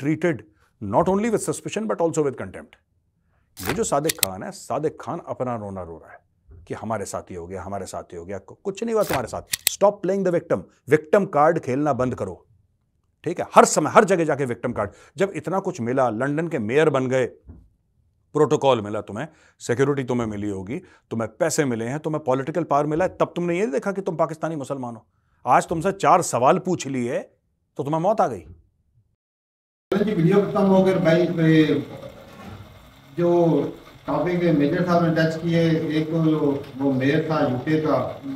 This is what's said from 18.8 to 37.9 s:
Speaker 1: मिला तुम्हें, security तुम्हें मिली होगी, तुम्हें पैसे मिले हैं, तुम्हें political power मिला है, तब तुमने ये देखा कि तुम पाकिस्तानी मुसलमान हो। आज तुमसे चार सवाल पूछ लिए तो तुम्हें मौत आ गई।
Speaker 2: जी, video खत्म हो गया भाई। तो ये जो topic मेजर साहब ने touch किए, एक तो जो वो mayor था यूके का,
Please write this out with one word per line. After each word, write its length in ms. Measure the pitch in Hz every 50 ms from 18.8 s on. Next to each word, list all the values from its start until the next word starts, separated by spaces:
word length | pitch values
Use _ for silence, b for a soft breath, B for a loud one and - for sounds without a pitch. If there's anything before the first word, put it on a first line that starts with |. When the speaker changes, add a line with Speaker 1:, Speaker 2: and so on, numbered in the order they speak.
Speaker 1:
मिला 200 | 104 101 104 107
तुम्हें, 260 | 101 - 98 107 143 160 b b b b b b
security 440 | - - 120 123 135 135 147 139 135
तुम्हें 240 | 120 127 123 117 110
मिली 220 | 107 101 101 104
होगी, 260 | 98 95 95 90 123 175 185 b b b b b
तुम्हें 180 | - 113 113 107 - -
पैसे 260 | 175 160 156 - 151
मिले 200 | 135 120 110 113
हैं, 140 | 117 131 156
तुम्हें 240 | 156 160 156 151 151
political 400 | 123 131 135 135 143 156 175 160
power 220 | - 151 143 147
मिला 200 | 151 151 156 185
है, 100 | 175 - -
तब 140 | 160 - -
तुमने 240 | 175 175 175 170 175
ये 60 | 202
देखा 260 | 240 277 247 - 202
कि 100 | 190 196
तुम 140 | 185 196 175
पाकिस्तानी 400 | 156 165 156 160 151 - 160 165
मुसलमान 400 | 151 135 - 143 139 127 120 117
हो। 100 | 110 - _ _ _ _ _ _ _ - 120
आज 200 | 131 165 180 -
तुमसे 240 | 180 165 156 196
चार 300 | 190 196 - 143 160 180
सवाल 360 | 160 - - 120 120 139 170 185
पूछ 300 | 185 190 180 - - 151
लिए 320 | 139 127 120 117 139 180 - - _ _ _ _ _ _ _ _ _ -
तो 60 | 143
तुम्हें 180 | 139 156 160
मौत 200 | 165 190 220 208
आ 60 | 196 160
गई। 160 | 120 92 85 - 87 - _ _ _ _ _ _ _ _ _ _ _ _ _ _ _ _ _ _ _ _ _ _ _ _ _ - 190 196 -
Speaker 2:
जी, 100 | - -
video 240 | 170 160 170 196 202
खत्म 200 | 190 160 - 202
हो 220 | 196 190 190 190 190
गया 120 | 185 185
भाई। 300 | 170 160 160 165 170 175
तो 160 | 170 - 165
ये 420 | 160 160 160 160 156 147 139 135 - - - - - - - - - - - - - - - - - - - - - - - - - - - -
जो 100 | 175 175 175 170 170 165 151 143 143 - - - - - - - - -
topic 360 | 143 147 151 180 180 170 175
मेजर 400 | 170 156 143 143 143 170 180 175
साहब 200 | 180 175 170 170
ने 200 | 165 156 156 160
touch 120 | 160 160
किए, 280 | - - 170 165 170 165 160
एक 420 | 156 156 - 147 151 156 156 156
तो 140 | 165 165 160
जो 380 | 156 156 147 147 143 139 139 - - - 127
वो 140 | 139 139
mayor 360 | 131 123 131 139 151 160 160 156
था 120 | 156 151 143 123
यूके 280 | 127 127 - 156 156 156
का, 420 | 156 147